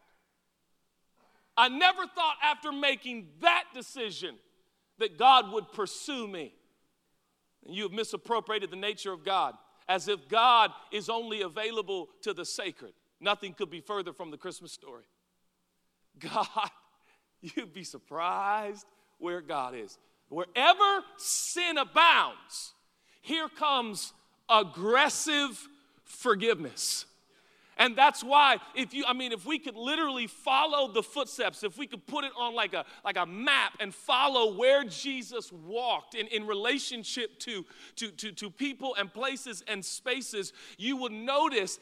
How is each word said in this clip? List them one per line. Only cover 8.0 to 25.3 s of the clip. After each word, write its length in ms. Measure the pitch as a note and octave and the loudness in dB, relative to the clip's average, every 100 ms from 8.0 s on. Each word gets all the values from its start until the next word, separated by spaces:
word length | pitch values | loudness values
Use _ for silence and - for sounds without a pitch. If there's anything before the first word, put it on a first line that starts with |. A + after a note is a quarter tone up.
| G#3+ F#3 - A#3 G#3+ G#3+ F#3 | -6 -6 -2 -2 0 -4 -4
the 60 | F#3 | -6
nature 360 | G#3 G#3+ G3 | -6 -6 -8
of 100 | F3 | -8
God, 340 | E3+ F#3+ C#3 - _ _ - | -2 0 0 -4 _ _ -2
as 220 | F#3 F3+ | -2 0
if 180 | G3 - | -4 0
God 440 | A3 B3 A#3 G3+ - - | 4 8 8 6 2 -8
is 180 | G#3 G3 | -6 -4
only 340 | A#3 A#3 G#3+ | -4 -4 -6
available 680 | F3+ G3 A3 A3+ F#3 F#3+ D3+ - | -6 -4 -4 -4 -4 -6 -8 -8
to 120 | G#3+ | -8
the 100 | F3 | -6
sacred. 480 | E3+ - F#3+ - A2 - _ _ | -6 -6 -8 -10 -20 -20 _ _
Nothing 340 | G3 G3+ G3 | -2 -2 -4
could 160 | E3+ F3 | -8 -8
be 100 | D#3+ | -8
further 320 | D3+ G3+ F3 | -8 -6 -6
from 200 | D3 E3 | -10 -12
the 40 | D3 | -10
Christmas 360 | F3+ D3 E3+ | -12 -12 -16
story. 320 | - C#3 A#2 A2 _ _ _ _ _ _ _ _ _ _ - | -18 -18 -20 _ _ _ _ _ _ _ _ _ _ _ -14
God, 520 | E3 A3 - G#3+ G3+ - _ _ | -4 -2 -2 -2 -4 -8 _ _
<laughs> 400 | _ _ _ _ | _ _ _ _
you'd 320 | E3+ - A3 | -10 -10 -10
be 120 | F#3 | -14
surprised 1000 | E3 C3+ - D3+ F3 F#3 G3 G#3+ G#3 G3+ - _ _ - | -14 -16 -10 -4 -2 0 0 -2 -2 -10 -16 _ _ -10
where 220 | F3 F3 | -6 -6
God 360 | D3+ D3 B2+ B2+ | -4 -4 -4 -6
is. 200 | G2+ - _ _ - | -12 -16 _ _ -10
Wherever 760 | D3+ F3+ A#3 D#4 F#4 G4+ G4 - - | -8 -4 4 6 8 6 4 -2 -10
sin 600 | - - - F4 F4 D#4 | -4 -2 -2 -2 0 0
abounds, 960 | G#3 D4+ E4+ C4 C#3+ G#2 - - - _ _ _ _ _ | 2 6 8 8 4 -4 -14 -12 -14 _ _ _ _ _
here 280 | - D#4+ D#4 | -6 -4 -4
comes 640 | - D4+ C4 A3+ F#3+ - - _ _ - | -2 0 2 0 -6 -10 -14 _ _ 4
aggressive 1200 | A3 F#3 E3 G#3 B3 D4 - D#4 | 6 4 -4 4 6 6 2 0